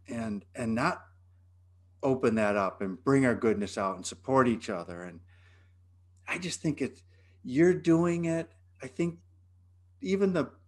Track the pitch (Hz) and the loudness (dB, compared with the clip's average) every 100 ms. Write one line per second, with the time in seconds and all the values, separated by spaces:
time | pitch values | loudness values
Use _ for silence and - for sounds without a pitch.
0 | - 117 113 101 - - 113 113 165 - | -10 -8 -6 -8 -10 -8 -4 -2 -2 -4
1 | - _ _ _ _ _ _ _ _ _ | -12 _ _ _ _ _ _ _ _ _
2 | 135 127 120 110 104 104 95 - 98 90 | -2 2 2 2 2 2 0 -2 -8 -4
3 | 135 135 127 98 113 101 98 113 98 92 | 2 4 4 2 2 0 -2 -4 -4 -4
4 | - 95 - 135 123 110 - 90 85 87 | -10 -12 2 4 4 2 -4 -8 -8 -12
5 | 87 85 - _ _ _ _ _ _ _ | -12 -16 -20 _ _ _ _ _ _ _
6 | _ _ - 170 180 - 160 - 127 - | _ _ -10 -8 -8 -4 -4 -2 -6 -8
7 | _ _ _ _ 127 131 175 175 170 165 | _ _ _ _ -4 2 4 4 2 4
8 | 175 170 165 165 160 _ _ _ 131 - | 4 0 -2 -4 -6 _ _ _ -14 -4
9 | 170 170 _ _ _ _ _ _ _ _ | -4 -4 _ _ _ _ _ _ _ _
10 | 185 196 196 170 127 - | -2 2 2 2 -2 -8